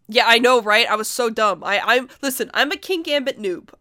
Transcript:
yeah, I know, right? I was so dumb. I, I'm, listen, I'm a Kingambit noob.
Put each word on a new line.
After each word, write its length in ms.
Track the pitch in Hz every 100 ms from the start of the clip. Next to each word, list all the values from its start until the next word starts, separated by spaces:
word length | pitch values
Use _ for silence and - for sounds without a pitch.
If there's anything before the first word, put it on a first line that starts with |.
| -
yeah, 120 | 233 226
I 120 | 233
know, 220 | 247 254
right? 260 | 208 214 233
I 60 | 214
was 120 | 214
so 220 | - 233
dumb. 340 | 220 214 170
I, 160 | 175 202
I'm, 260 | 202 247 254 -
listen, 300 | 277 254 -
I'm 160 | - 277
a 60 | 392
Kingambit 600 | - 370 330 294 247 -
noob. 320 | 202 170 - -